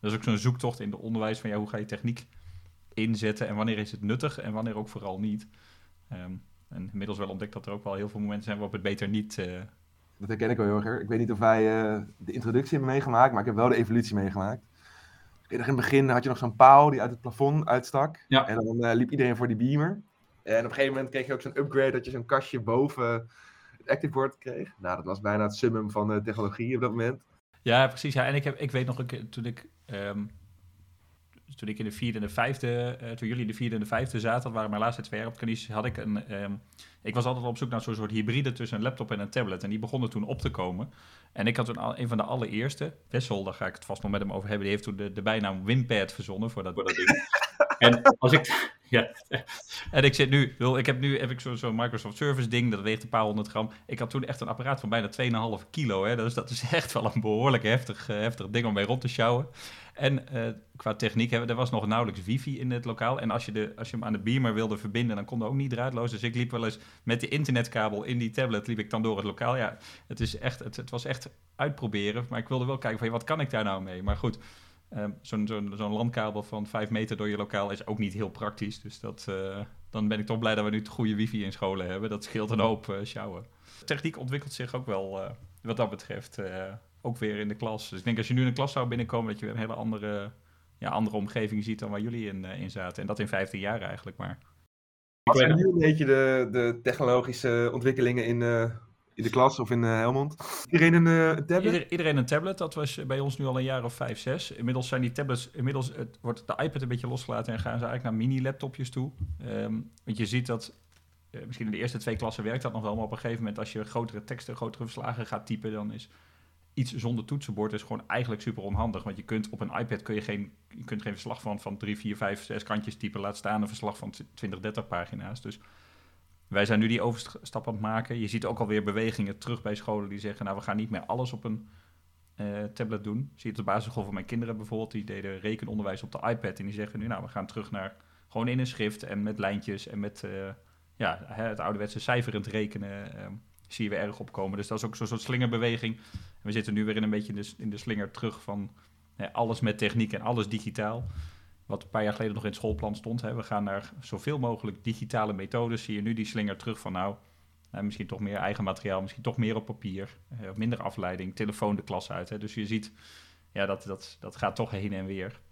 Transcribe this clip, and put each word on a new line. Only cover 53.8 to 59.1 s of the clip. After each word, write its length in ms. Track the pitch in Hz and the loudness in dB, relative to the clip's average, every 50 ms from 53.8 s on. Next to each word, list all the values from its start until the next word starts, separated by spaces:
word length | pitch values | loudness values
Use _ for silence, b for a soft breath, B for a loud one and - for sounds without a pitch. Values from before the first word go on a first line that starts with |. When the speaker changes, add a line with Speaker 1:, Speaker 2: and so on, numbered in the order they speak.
| B | B
Speaker 1:
Ik 120 | B 139 - | B -6 -6
had 120 | 123 120 | -4 -2
toen 140 | - 139 131 | -2 -4 -2
echt 160 | - - - | -2 -6 -6
een 80 | - 110 | -4 -6
apparaat 320 | 110 - 123 135 139 131 | -6 -4 -2 -2 -2 -2
van 80 | - 104 | 0 0
bijna 200 | 113 117 107 101 | 0 0 0 -2
tweeënhalf 580 | - - 127 123 117 110 110 113 107 95 - - | -2 -2 0 2 2 2 0 -2 -4 -4 -8 -8
kilo, 340 | - 160 147 120 101 95 95 | -4 -2 0 2 2 2 2
hè. 120 | 107 120 | 2 2
Dus 180 | 117 110 120 120 | 2 0 0 0
dat 160 | - - - | -2 -4 -4
is 120 | 120 - - 120 | -6 -4 -2 0
echt 200 | 170 165 - - | 0 0 0 0
wel 180 | - 117 117 120 - | -2 0 0 2 0
een 60 | 117 | 2
behoorlijk 420 | 110 107 107 110 123 139 131 117 | 2 2 2 4 6 6 4 6
heftig, 460 | 107 107 117 131 127 - 104 - - - | 6 4 4 4 2 -2 -10 -10 -6 -4
eh, 80 | 110 | -2
heftig 320 | 104 107 117 117 - 98 98 | 0 0 -2 -2 -4 -8 -2
ding 160 | 104 120 117 | -2 0 0
om 80 | 113 104 | 2 2
mee 100 | 101 101 | 2 2
rond 160 | 101 123 131 | 2 2 0
te 80 | - | 0
sjouwen. 380 | 123 | -4